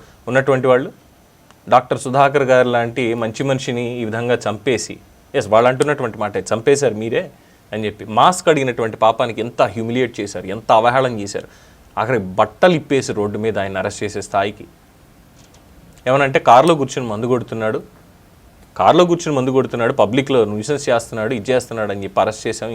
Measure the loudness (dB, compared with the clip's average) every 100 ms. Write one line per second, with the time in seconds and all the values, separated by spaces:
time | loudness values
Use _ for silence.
0 | -8 _ -2 0 2 2 4 2 0 -12
1 | _ _ _ _ _ _ 2 2 2 -4
2 | -2 2 2 2 4 4 4 0 -2 -2
3 | -2 -2 -4 -4 -2 -2 -4 -4 -6 -6
4 | -6 -4 -2 -2 -2 -4 -2 -2 -4 -14
5 | -20 _ _ -4 2 4 4 4 2 0
6 | -4 -4 -6 -6 -4 0 2 2 0 -2
7 | -4 -4 -6 -12 _ _ _ -8 -6 -8
8 | -4 2 2 2 2 2 0 -2 -6 2
9 | 2 2 -2 -4 -4 0 -2 -2 -4 -2
10 | -4 -4 -10 -10 -10 -6 2 4 4 2
11 | 0 -4 -8 -10 -12 -20 -20 -20 _ -6
12 | -2 -2 -2 -2 -2 2 2 2 0 -2
13 | -2 -4 -4 -2 -4 -2 -4 -4 -6 -6
14 | -8 -8 -4 -2 -2 -6 -18 _ _ _
15 | _ _ _ -20 -20 -20 _ -20 -20 -8
16 | 0 2 2 2 6 8 6 2 -2 -6
17 | -6 -4 -2 -2 -2 -4 -4 -4 -8 -20
18 | _ _ _ _ _ _ -12 2 4 6
19 | 4 2 -2 -2 0 0 0 -2 0 2
20 | 2 2 2 2 2 -2 -4 -4 0 -2
21 | -2 -6 -4 -4 -2 -2 -2 -4 -4 -6
22 | -4 0 0 -2 -6 -6 -8